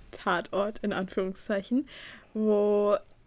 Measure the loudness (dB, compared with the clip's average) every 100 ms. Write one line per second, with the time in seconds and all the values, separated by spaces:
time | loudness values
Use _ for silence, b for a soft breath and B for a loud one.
0 | -18 -6 0 0 0 -2 -2 -2 -2 -2
1 | -2 -2 -4 -4 -4 -4 0 -2 -2 b
2 | b b b -2 2 4 4 4 4 2
3 | -2 -20